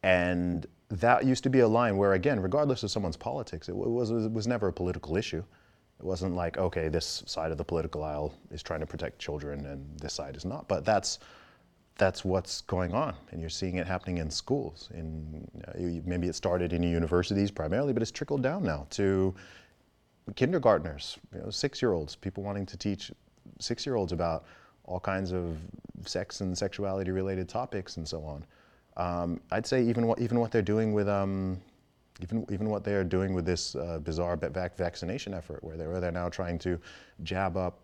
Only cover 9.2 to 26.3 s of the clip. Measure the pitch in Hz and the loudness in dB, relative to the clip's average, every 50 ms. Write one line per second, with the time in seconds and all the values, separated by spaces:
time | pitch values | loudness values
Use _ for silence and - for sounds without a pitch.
9.2 | - - 76 73 73 73 71 71 71 69 71 69 69 71 76 76 - - - - | -8 -6 -6 -6 -6 -8 -8 -8 -8 -8 -10 -10 -12 -12 -12 -10 -10 -8 -8 -8
10.2 | 76 - - 71 - 92 117 156 - - 101 85 71 - 107 98 - - - - | -8 -10 -10 -8 -6 -6 -6 -6 -2 0 0 0 4 4 4 4 4 0 -6 -6
11.2 | - - - - - - - _ _ _ _ _ _ _ _ - 104 95 90 - | -10 -20 -20 -20 -20 -20 -20 _ _ _ _ _ _ _ _ 2 2 2 2 2
12.2 | - 95 92 95 87 - - - - - 95 90 90 85 87 117 - 131 85 - | 0 2 2 2 0 -2 -8 -10 -4 -2 0 0 0 0 0 0 0 -2 -4 -8
13.2 | - - - 82 82 80 - - 98 92 87 92 85 87 92 90 - - 90 85 | -12 -12 -8 -8 -6 -6 -4 -4 -4 -2 -2 -2 -2 0 -2 -4 -2 -2 -2 -2
14.2 | 80 78 - - - - 131 143 - 80 78 - - - - 82 80 80 78 78 | -2 -2 -4 -6 -2 0 0 0 0 -6 -8 -12 -18 -14 -12 -10 -8 -8 -6 -8
15.2 | 78 78 78 78 - - - - - - - 87 90 87 85 82 78 87 90 90 | -8 -8 -10 -12 -12 -14 -14 -14 -14 -10 -6 -4 -2 -2 -2 -2 -2 -2 0 0
16.2 | 87 90 82 - - 92 87 90 90 85 87 85 87 85 85 85 82 78 87 90 | 0 0 -2 0 0 2 2 4 2 2 2 2 4 4 4 4 4 4 4 4
17.2 | 90 - 101 98 101 101 101 - 78 78 87 117 143 143 123 113 113 - - - | 4 4 2 2 2 2 0 -2 -2 0 2 2 2 2 2 0 0 -2 -2 -8
18.2 | 147 - 143 139 123 131 160 202 180 98 78 71 73 - - - 101 98 98 95 | -4 -2 0 0 2 0 0 0 0 0 0 -2 -4 -8 -2 2 4 4 6 6
19.2 | 95 95 92 - - - - - - - _ _ _ _ _ _ _ _ _ _ | 4 4 2 -2 -12 -20 -20 -20 -20 -20 _ _ _ _ _ _ _ _ _ _
20.2 | _ - 104 - 131 127 185 170 127 117 104 80 78 85 73 73 - - - - | _ -12 0 2 2 4 4 6 6 8 6 6 4 -2 -6 -8 -10 -12 -12 -14
21.2 | - - - 85 - - - - - 143 - - - 120 95 85 76 71 - - | -18 -14 -14 -10 -8 -6 -4 -2 -2 -2 0 2 4 4 4 4 0 -4 -8 -8
22.2 | - 98 - - 98 101 101 101 98 - - 92 - 104 98 - - - - _ | -8 -6 -6 -4 -6 -4 -4 -4 -4 -6 -8 -4 -2 -2 -2 -2 -6 -12 -14 _
23.2 | _ _ _ _ _ - - - - - 120 - - 147 127 113 98 85 90 82 | _ _ _ _ _ -20 -16 -12 -6 -6 -4 -4 -2 0 0 0 2 0 0 0
24.2 | 85 85 80 78 - - - - - - _ _ _ - 90 92 - - 95 95 | 2 2 0 -2 -4 -10 -20 -20 -20 -20 _ _ _ -8 -6 -4 -2 0 0 0
25.2 | 95 92 90 90 87 85 82 78 82 - - - - - - - - - - 90 | 0 0 -2 -2 -2 -2 -4 -6 -8 -12 -14 -16 -18 -16 -16 -14 -10 -6 -4 -4
26.2 | 95 - | -4 -4